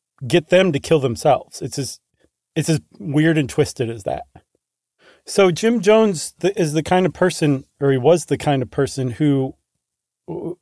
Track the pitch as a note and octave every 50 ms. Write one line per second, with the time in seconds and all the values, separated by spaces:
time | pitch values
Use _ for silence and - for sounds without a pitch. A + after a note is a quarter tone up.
0 | _ _ _ _ C3+ A#2+ D#3 E3+ D#3+ - F3 F#3 F#3+ F#3 C#3 C3+ - - E3 D3+
1 | C3 B2 A2 - - D3+ B2+ - - - - - - A#2+ - C#3+ C3 - - -
2 | _ _ _ _ _ _ _ _ _ _ _ D#3+ D3 - D#3+ - - _ _ -
3 | - E3 C3+ D3+ D#3 E3 D#3+ D#3 C3+ A2 - D3+ D3 - - - A#2+ A2+ A#2 A2
4 | - - C2+ - - - _ - _ _ _ _ _ _ _ _ _ _ _ _
5 | _ _ _ _ _ - - G3+ G3 F3+ E3 - G#3+ A3+ A#3+ A3+ E3+ G3+ A3 A3
6 | A3 G#3 F3+ C#3+ - - - _ - F#3+ G3+ A3+ E3+ D3 D3 D#3+ D3 - F3+ F#3
7 | F#3 D#3+ - - F#3 F3+ - - D#3+ D3+ C#3 C3 - _ _ _ C#3 C#3 C3+ B2+
8 | A#2+ D#3 F3 E3 - - D3 - - D3+ C#3 C3+ B2 - - C#3+ C#3 B2 - C#3
9 | B2+ B2+ A2 - D#3 D3 C#3 C3+ C3 C3+ - _ _ _ _ _ _ _ _ _
10 | _ _ _ _ _ - D#3+ - - E3 F3+ -